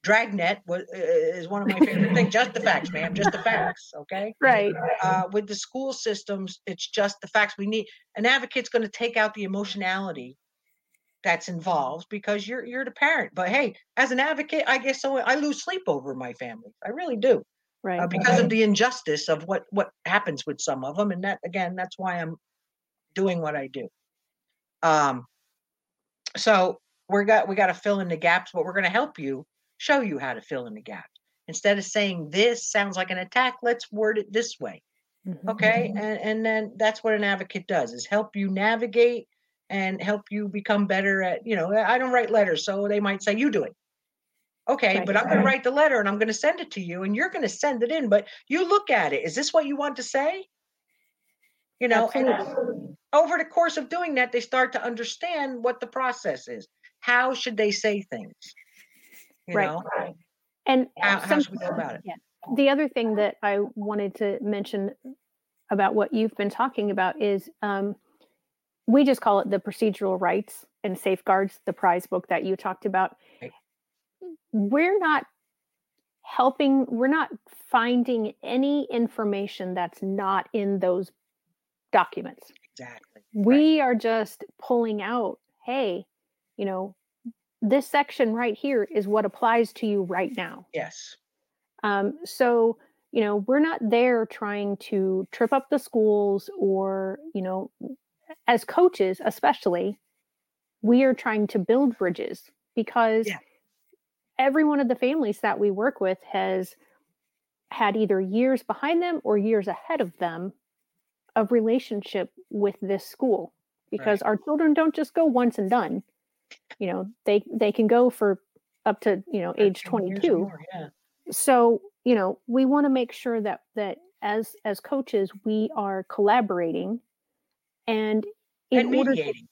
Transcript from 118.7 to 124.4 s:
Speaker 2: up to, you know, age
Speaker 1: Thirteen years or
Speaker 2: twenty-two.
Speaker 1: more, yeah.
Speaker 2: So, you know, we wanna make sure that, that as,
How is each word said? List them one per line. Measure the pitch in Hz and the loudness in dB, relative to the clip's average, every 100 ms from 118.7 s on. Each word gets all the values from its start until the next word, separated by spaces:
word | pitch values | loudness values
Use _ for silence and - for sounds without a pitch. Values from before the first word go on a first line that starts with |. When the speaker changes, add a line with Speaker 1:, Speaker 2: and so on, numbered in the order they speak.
| _ | _
Speaker 2:
up | - 208 | -4 0
to, | 226 196 202 | 0 0 -2
you | 240 | -6
know, | 175 175 | -4 2
age | 208 185 | 2 2
Speaker 1:
Thirteen | 185 175 185 | -4 -4 -2
years | 196 | 0
or | |
Speaker 2:
twenty-two. | 339 180 | 2 2
Speaker 1:
more, | 196 160 - | 0 -8 -14
yeah. | 180 147 _ _ _ - | -12 -14 _ _ _ -12
Speaker 2:
So, | - - 254 233 226 - _ | -4 4 6 6 4 -2 _
you | 247 233 | 0 2
know, | 185 - - | 0 -4 -2
we | 240 | 2
wanna | 262 285 285 | 4 4 4
make | 262 240 | 2 -2
sure | - 254 233 | -6 -4 -4
that, | 208 - _ | -4 -6 _
that | - 202 - _ _ | -8 -6 -8 _ _
as, | 208 220 | -4 -4